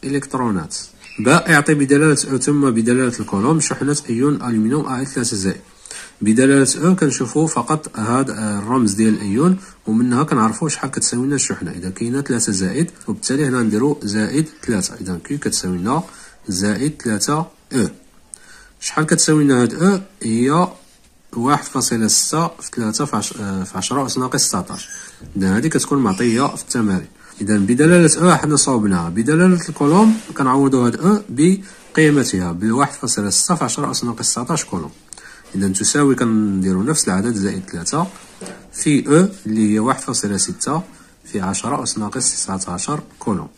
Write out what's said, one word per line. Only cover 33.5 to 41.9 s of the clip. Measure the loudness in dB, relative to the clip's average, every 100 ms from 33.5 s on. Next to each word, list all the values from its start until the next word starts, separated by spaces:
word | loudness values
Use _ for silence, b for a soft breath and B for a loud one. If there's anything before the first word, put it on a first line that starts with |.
| -2
في |
عشرة | -2 -4 -4
أس | -4
ناقص | -6 -4
تسعتاش | -4 -4 -4 -4 -4
كولوم. | -8 -10 -14 _ B B B B -4
إذا | -2
تساوي | 0 0 2 2 2
كنديرو | 2 2 0 0 0 0
نفس | 0 0 0
العدد | 0 0
زائد | -2 -2 -4 -8
ثلاثة | -8 -6 -4 -4 B B B B B B
في | -6 0 0 4
أو | 4 4 0 -4
اللي | 2 2
هي | 2
واحد | 0 -2
فاصلة | -4 -4 -4 -2
ستة | -4 -4 -4 -4 -6 B B B -10
في | -6
عشرة | -4 -4 -4 -6
أس | -6